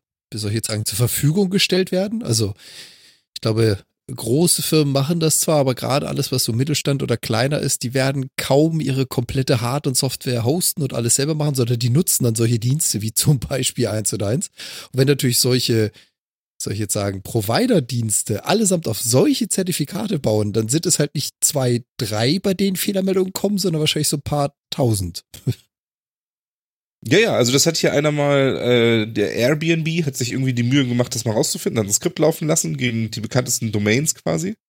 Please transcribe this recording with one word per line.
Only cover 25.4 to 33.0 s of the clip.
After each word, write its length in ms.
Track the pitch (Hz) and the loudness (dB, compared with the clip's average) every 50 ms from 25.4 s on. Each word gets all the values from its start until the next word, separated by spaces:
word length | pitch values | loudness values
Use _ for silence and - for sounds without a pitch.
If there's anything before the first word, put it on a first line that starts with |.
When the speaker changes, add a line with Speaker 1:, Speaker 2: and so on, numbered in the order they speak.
| - | -4
Speaker 1:
<laughs> 80 | 127 - - _ _ _ _ _ _ _ _ _ _ _ _ _ _ _ _ _ _ _ _ _ _ _ _ _ _ _ - | -4 -4 -4 _ _ _ _ _ _ _ _ _ _ _ _ _ _ _ _ _ _ _ _ _ _ _ _ _ _ _ -8
Speaker 2:
Ja, 160 | - 113 143 208 | -2 2 4 4
ja, 160 | 233 190 117 | 4 4 4
also 160 | 110 123 120 | 2 2 4
das 120 | 131 135 - | 4 2 2
hat 140 | 165 160 - | 2 0 2
hier 160 | - 156 - | 0 2 2
einer 180 | 143 151 151 | 2 2 2
mal, 440 | 147 147 143 143 143 139 135 131 92 62 | 0 0 2 2 4 4 4 2 0 0
äh, 480 | 92 123 123 120 117 117 113 110 107 113 | 2 4 4 4 6 4 4 2 2 0
der 220 | 107 104 101 71 57 | 0 -2 -2 0 0
Airbnb 680 | 95 117 131 156 151 165 165 165 160 151 165 165 175 156 | 2 2 2 2 2 2 0 0 0 0 -2 -2 -2 -2
hat 120 | 143 - | -2 -2
sich 160 | - 123 123 | -4 -4 -4
irgendwie 200 | - 131 135 131 | -2 -2 0 0
die 100 | 120 120 | 0 0
Mühe 240 | 120 120 139 147 131 | 0 2 2 2 2
gemacht, 280 | 123 120 120 120 - - | 2 2 0 0 0 -2
das 100 | 113 - | -4 -2
mal 80 | 120 | 0
rauszufinden, 480 | 107 117 156 - - - - 196 131 113 | 0 0 0 0 -2 -4 -4 -2 0 0
hat 60 | 104 | 0
ein 60 | 98 - | 0 0
Skript 240 | - - 170 - - | -2 -2 -2 0 2
laufen 280 | 156 156 160 - 160 | 2 2 2 0 0
lassen 300 | 151 160 - - 165 156 | 0 0 0 0 -2 -4
gegen 340 | 135 127 120 113 113 | -2 -2 -2 0 0